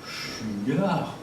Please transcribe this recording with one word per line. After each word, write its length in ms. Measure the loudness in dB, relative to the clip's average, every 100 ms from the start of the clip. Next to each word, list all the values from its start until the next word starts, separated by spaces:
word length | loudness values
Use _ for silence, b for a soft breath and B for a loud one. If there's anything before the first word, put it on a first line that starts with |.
Stuttgart. 1000 | -8 -8 -6 -4 -4 -2 2 4 4 4 0 -6